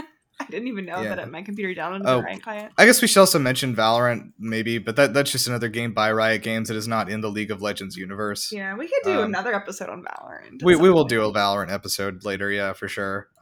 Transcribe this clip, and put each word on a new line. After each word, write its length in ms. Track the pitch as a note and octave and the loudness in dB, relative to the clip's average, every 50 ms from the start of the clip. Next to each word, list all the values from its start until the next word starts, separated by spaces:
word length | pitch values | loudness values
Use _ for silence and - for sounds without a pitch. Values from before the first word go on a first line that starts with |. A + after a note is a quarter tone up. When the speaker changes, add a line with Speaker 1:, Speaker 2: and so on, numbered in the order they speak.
| D#4 - _ _ _ _ _ - | -10 -10 _ _ _ _ _ -14
Speaker 1:
I 40 | - - | -12 -10
didn't 200 | - G3 A#3+ B3+ | -8 -8 -8 -6
even 180 | A#3 G3 F#3+ | -8 -8 -8
know 140 | E3+ E3 F#3 | -8 -6 -6
Speaker 2:
Yeah. 80 | - G#2 F#3 | -4 -4 -6
Speaker 1:
that 40 | F3+ | -6
it, 100 | - B2 | -8 -10
my 120 | C#3+ E3 | -12 -12
computer 360 | G3 G3+ G3+ G#3+ G3+ F#3 F#3 F3 | -12 -12 -10 -8 -6 -6 -6 -6
downloaded 220 | D#3 E3+ F#3 G3 G3 | -6 -6 -6 -4 0
Speaker 2:
Oh, 100 | B2+ C3 | 0 0
Speaker 1:
the 60 | B2 | 0
Riot 200 | - - F#2+ - | 0 -4 -8 -10
client. 300 | - A3+ G#3+ G#3 G#3+ A3 - - | -12 -12 -12 -12 -12 -4 2 6
Speaker 2:
I 80 | G3+ | 6
guess 140 | A#3 B3 - | 8 8 6
we 60 | A#3+ G#3 | 4 4
should 120 | - G3 | 6 6
also 180 | F#3+ F#3 - E3 | 6 6 4 2
mention 380 | C3+ B2 B2+ B2+ C#3+ C3 A#2 | 2 0 0 0 -2 -2 0
Valorant, 560 | G#2 A2 A2 A#2 A#2+ B2 A#2+ A#2+ A2 - - - - | 2 2 4 4 4 2 2 0 -2 -6 -14 -16 -10
maybe, 400 | G#2 A2+ A2+ A2 A2 A#2 A#2 A2+ | -6 -4 -4 -2 -2 -2 -4 -4
but 180 | - A2+ A2 | -4 -2 2
that, 160 | C#3+ C#3+ B2+ | 2 2 4
that's 180 | G#2+ C#3+ C#3+ - | 4 2 0 0
just 160 | - B2+ - | 0 -2 -2
another 220 | B2+ B2 A#2 A#2 A2+ | -2 -2 -2 -2 -4
game 240 | G#2+ A#2+ A#2 A#2 | -2 -4 -4 -2
by 180 | G#2+ A2 G#2+ A2 | 0 0 2 2
Riot 320 | A2 A2 A2 A2 A2 G#2+ | 2 4 4 2 2 2
Games. 280 | A2 A2+ A2+ A2+ A2 A2+ | 0 -2 -4 -2 -2 -4
It 60 | A2+ | -4
is 120 | A2 G#2+ A#2 | -4 -4 -2
not 200 | A2+ A2 G#2 F2+ | -2 -2 -2 -2
in 100 | G#2+ A2 | -4 -4
the 100 | A2 G#2+ | -4 -4
League 200 | G2+ G#2+ G#2+ G2+ | -4 -4 -4 -4
of 100 | G#2+ F#2+ | -4 -4
Legends 320 | G2+ G#2 G2+ - G2 F#2+ F#2+ | -4 -4 -4 -4 -8 -10 -10
universe. 540 | F#2 F#2+ F#2 G2 G2 G#2+ G#2 G#2 - - - | -10 -10 -10 -8 -6 -6 -6 -6 -6 -8 -8
Speaker 1:
Yeah, 240 | G#3+ G3+ G3 F#3+ G3 | -8 -8 -8 -8 -8
we 120 | A3 D#4 E4 | -10 -6 -4
could 140 | - - G#4+ | -4 -2 0
do 140 | G4 F#4 C4+ | 0 0 0
Speaker 2:
Um, 40 | G#3+ | 0
Speaker 1:
another 280 | G#3+ F#3+ F3+ G3 A#3+ G#3+ | -2 -2 -4 -4 -2 -4
episode 360 | G3 G3+ - F#3+ - F3+ - | -4 -4 -8 -10 -10 -10 -10
on 120 | - - | -12 -12
Valorant 540 | - - - - - - - - - - - | -12 -12 -14 -14 -14 -16 -18 -18 -18 -18 -8
at 60 | C3 C#3+ | 2 6
Speaker 2:
we, 80 | F3+ | 6
Speaker 1:
some 100 | F3 D3 | 8 8
Speaker 2:
we 60 | F3 F#3+ | 8 8
will 120 | F3+ D#3+ | 8 8
Speaker 1:
point. 80 | C#3+ A#2+ | 6 4
Speaker 2:
do 140 | A#2+ A2+ G#2+ | 4 2 2
a 80 | G#2+ | 2
Valorant 380 | G2+ G#2+ G2+ G2+ G2 G2+ F#2+ E2+ | 2 2 2 2 2 0 -2 -4
episode 540 | G2 G2 - F#2+ - - G2 G2 G2 F#2 G2+ | -6 -6 -6 -6 -4 -4 -4 -4 -6 -6 -6
later, 260 | G#2 G2 F#2+ G2+ G2+ | -6 -4 -4 -2 -2
yeah, 220 | G2+ G2+ G2+ G2 | -2 -2 -2 -4
for 160 | F#2+ - G#2 F#2+ | -4 -6 -8 -8
sure. 400 | - G#2+ G2+ G2 G2 G2+ - _ _ - | -6 -6 -6 -4 -6 -6 -8 _ _ -8